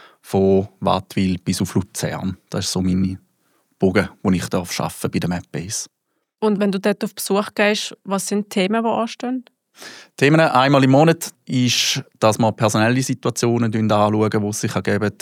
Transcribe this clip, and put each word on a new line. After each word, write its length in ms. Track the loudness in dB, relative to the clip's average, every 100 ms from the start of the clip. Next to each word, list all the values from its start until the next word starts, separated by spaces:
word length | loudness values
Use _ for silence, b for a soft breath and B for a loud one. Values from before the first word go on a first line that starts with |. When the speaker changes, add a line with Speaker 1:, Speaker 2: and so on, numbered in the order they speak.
| B B
Speaker 1:
von 460 | -4 0 4 2 0 _
Wattwil 560 | -2 -2 -2 -2 -2 -2
bis 160 | -4 -4
auf 140 | -2
Luzern. 640 | -2 -4 -6 -6 -6 -6 -8 _
Das 160 | -6
ist 80 | -4
so 80 | -2
meine 380 | 0 0 -2 -4 _ _ _ _ _ _
Bogen, 300 | 0 0 -4 -6
wo 80 | -2
ich 180 | -2 -2
darf 320 | -6 -6 -6
arbeiten 300 | -6 -6 -6
bei 80 | -4
der 100 | -4
Medbase. 640 | -6 -8 -10 -8 -10 -12 _ _ _ _ _
Speaker 2:
Und 200 | -2 0
wenn 100 | 0
du 80 | 0
dort 240 | -2 -2
auf 120 | -6
Besuch 400 | -8 -4 -2 -2
gehst, 420 | -2 0 0 -6 -12
was 220 | -6 -6 -2
sind 180 | -4
die 160 | -2 -2
Themen, 220 | 0 0
die 60 | -2
anstehen? 560 | -2 -4 -6 -8 -8 -10 _ _ B B B B 0
Speaker 1:
Themen 220 | 4 4
einmal 440 | 4 4 4 6
im 60 | 6
Monat 420 | 6 6 4 -4 -14 -4
ist, 580 | 0 0 0 -2 -4 -8 0
dass 180 | 2 2
wir 140 | 0
personelle 500 | 0 0 2 2 2
Situationen 680 | -2 -4 -4 -2 0 2 0 0 2
anschauen, 520 | 4 4 2 2 0
die 60 | -2
es 120 | -4
sich 140 | -4
ergeben. 400 | -2 -2 0 -2 -4